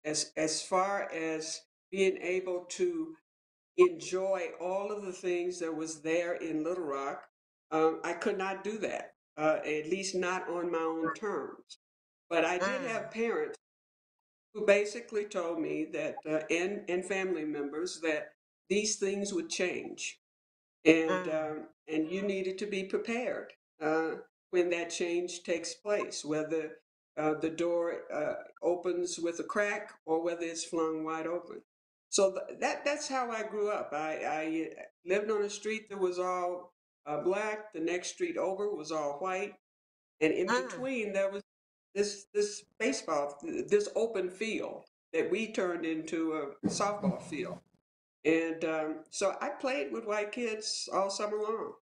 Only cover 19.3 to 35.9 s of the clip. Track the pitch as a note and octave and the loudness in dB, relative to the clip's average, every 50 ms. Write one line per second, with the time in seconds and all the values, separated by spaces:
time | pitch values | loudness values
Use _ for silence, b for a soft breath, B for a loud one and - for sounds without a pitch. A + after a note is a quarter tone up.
19.3 | G3+ E3+ E3 - - - F#3 F3 D3 - - - - - - - - _ _ _ | -2 -2 -2 -2 -2 0 0 0 0 -4 -6 -8 -8 -6 -8 -8 -8 _ _ _
20.3 | _ _ _ _ _ _ _ _ _ _ _ D#3+ D#3+ D#3+ D#3+ D#3+ F#3 F#3 F#3 F3 | _ _ _ _ _ _ _ _ _ _ _ 10 10 10 8 4 2 2 2 0
21.3 | D#3 D#3 D#3 D3+ D#3 D#3 D#3+ - _ _ _ - D#3 D#3 D#3 D#3 F3+ G3 G3 G3+ | 0 0 -2 -2 -4 -6 -10 -14 _ _ _ -2 0 0 0 0 0 0 0 0
22.3 | G3 F#3+ F#3 F#3+ F#3+ - G#3+ G3+ G3 F#3+ F#3+ F#3+ - G#3 - A#3 A3+ A#3+ B3+ G3 | 0 0 -2 -2 -2 -4 -4 -4 -2 -4 -2 -2 -2 -2 0 0 -2 0 0 -2
23.3 | - - - - - _ _ _ _ _ D#3 D#3 D#3 D#3+ D#3+ D#3+ - - - _ | -2 -4 -6 -10 -16 _ _ _ _ _ 0 2 2 4 2 0 -2 -6 -10 _
24.3 | _ _ _ _ - F3+ F3 F3 E3+ E3+ E3+ E3+ - - F#3+ E3+ E3+ F3 F3+ F3+ | _ _ _ _ 4 4 4 4 2 0 0 -4 -2 -2 0 2 2 0 0 -2
25.3 | - - - - F3 E3+ E3 - - - _ G#3 G#3 G#3 - - - - - D3 | -6 -8 -2 0 0 0 0 -6 -8 -6 _ 0 0 2 0 -2 -6 -8 -4 -2
26.3 | D3+ D#3 D3+ D3 E3 D#3+ D#3 D#3 - - _ _ _ _ _ _ _ D3+ D3+ D3+ | 0 0 0 0 0 -2 -2 -4 -10 -14 _ _ _ _ _ _ _ 0 2 2
27.3 | D3+ D3 D#3 D#3+ D#3+ D#3+ E3+ F3 F3 E3+ E3+ E3+ - - - - - D3 D3+ C3+ | 2 2 0 -2 0 2 2 2 2 2 2 0 -2 -4 -6 -4 -2 -2 0 0
28.3 | - - - - - - D3 E3 F3 F3 F3 F#3 F3 F3 F3+ F3 - - E3 E3+ | -2 -4 -8 -14 -14 -2 0 0 0 2 0 -2 0 0 0 -2 -2 -2 -2 -2
29.3 | E3+ - D#3 - - G#3+ G#3 G3+ G#3+ G#3 G#3 - - - _ D#3 D#3+ E3 E3+ F3 | -2 -2 -6 -2 0 0 2 2 0 -4 -6 -10 -16 -16 _ 0 0 2 2 0
30.3 | E3+ E3+ E3+ E3 E3 E3 - - - E3 D#3+ D#3+ D#3+ D#3 D#3 D#3 D#3+ D#3+ D#3+ D#3+ | -2 -2 -4 -4 -4 -6 -6 -4 0 0 0 0 0 -2 -2 -2 -2 -2 -2 -2
31.3 | F3 F3 E3+ - - - - _ _ _ _ _ _ _ _ _ - - G3 F#3+ | -2 -4 -4 -8 -14 -14 -16 _ _ _ _ _ _ _ _ _ 4 4 4 4
32.3 | F#3 - - - - - A#3 C#4+ D4 D4 - D4 D4 D4 - - C4+ C4 B3 A#3 | 4 0 -8 -8 -4 -2 0 0 0 0 0 0 0 0 -2 -2 -2 0 0 0
33.3 | A3+ A3 G#3+ G#3 G3+ G#3+ G#3 G#3 G#3 D#3 - - C#3+ D3+ D#3 D#3 D#3 - - C#3+ | -2 -4 -4 -4 -2 0 0 0 0 -2 -2 -4 -4 -2 -2 -2 -2 -2 -2 -2
34.3 | D3+ D#3 D#3 D#3+ D#3+ D#3+ D#3 D3+ - - - - _ _ _ F3 F#3 G#3 G#3+ A3 | 0 0 -2 -2 -2 -2 -2 -4 -6 -12 -16 -18 _ _ _ 2 2 2 2 2
35.3 | A3 G#3 G3+ G3+ G3+ - - G#3+ A3 G#3+ G#3+ - | 2 0 0 0 -4 -6 -4 -4 -4 -4 -6 -10